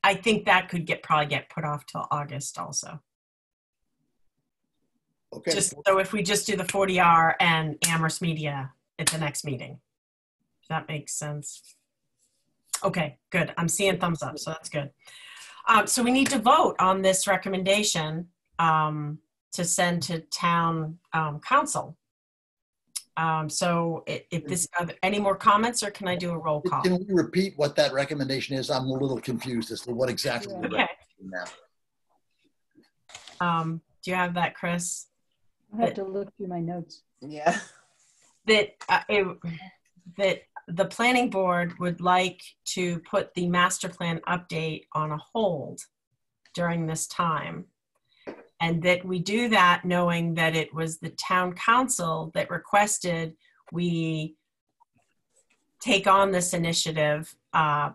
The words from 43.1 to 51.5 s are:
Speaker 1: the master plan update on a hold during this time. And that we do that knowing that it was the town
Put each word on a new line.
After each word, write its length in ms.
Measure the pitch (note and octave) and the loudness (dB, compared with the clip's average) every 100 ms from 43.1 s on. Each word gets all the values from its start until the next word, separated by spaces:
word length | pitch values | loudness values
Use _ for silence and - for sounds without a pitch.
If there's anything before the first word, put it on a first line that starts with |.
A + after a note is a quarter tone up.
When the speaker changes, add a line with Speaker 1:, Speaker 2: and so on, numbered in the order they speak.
| G3+ - | -2 -2
Speaker 1:
the 120 | - F3 | -2 0
master 400 | F3 F3+ F#3 F#3 | 2 2 0 -6
plan 320 | - F3 E3 F3 | -4 -4 -4 -2
update 560 | F3 F3 E3 D#3+ D#3 - | -4 -4 -4 -4 -6 -6
on 200 | D3+ D3+ | -4 -4
a 60 | D3+ | -6
hold 600 | - A3+ G#3+ D#3 - - - _ _ _ _ _ _ | -6 -2 0 0 -6 -12 -18 _ _ _ _ _ _
during 320 | - E3+ E3+ D#3+ | -4 -2 0 -2
this 200 | D#3+ - | -4 -6
time. 600 | - E3+ D3+ D3 E3+ F3+ _ _ _ _ _ - - - _ | -2 -2 -2 -6 -12 -14 _ _ _ _ _ -16 -16 -20 _
And 220 | E3 E3+ | -2 0
that 200 | F3+ F3 | 2 0
we 140 | F#3 F#3 | 0 -4
do 300 | F3+ G#3+ A#3+ | 0 0 2
that 360 | G#3+ F3+ F3 | 6 6 4
knowing 500 | F3+ F3 F3 E3+ E3+ | 2 2 2 2 0
that 200 | E3 E3 | 2 2
it 180 | D#3+ D3+ | 2 -4
was 260 | D#3 D#3+ D#3+ | -4 -6 -6
the 120 | E3 | -10
town 420 | - - F#3 F3+ | -10 -2 0 0